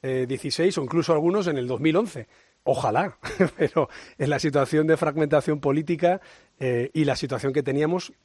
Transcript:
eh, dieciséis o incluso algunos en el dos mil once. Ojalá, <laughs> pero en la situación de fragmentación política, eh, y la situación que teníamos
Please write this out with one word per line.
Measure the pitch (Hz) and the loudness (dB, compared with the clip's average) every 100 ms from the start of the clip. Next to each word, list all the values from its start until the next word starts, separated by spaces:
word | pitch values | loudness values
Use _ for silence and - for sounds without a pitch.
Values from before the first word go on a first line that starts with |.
eh, | 135 131 127 | -2 -2 -2
dieciséis | 135 147 - 175 185 | -4 -4 0 0 0
o | |
incluso | 131 165 165 | -2 -2 2
algunos | 160 165 202 180 | 2 2 0 0
en | 143 | -2
el | 123 | -4
dos | 127 | -2
mil | 156 160 | 2 2
once. | 226 131 113 _ _ _ | -2 -8 -16 _ _ _
Ojalá, | - 131 127 110 190 - - - | -2 0 2 0 -2 -6 -14 0
<laughs> | 180 - | 0 2
pero | 151 170 139 - - - | 0 0 -2 -6 -20 -6
en | 135 | -2
la | 143 | 0
situación | 156 139 135 151 156 | 0 0 2 2 4
de | 156 | 2
fragmentación | 160 147 151 151 143 151 | 2 0 2 2 2 -2
política, | 139 143 151 165 175 190 - - _ _ | 0 0 0 0 2 0 -4 -20 _ _
eh, | 131 123 123 | -2 -2 -2
y | 160 | 0
la | 143 127 | 0 0
situación | 139 127 135 | -4 -4 -2
que | 139 | -2
teníamos | 139 139 151 180 - - | -2 0 0 -2 -6 -18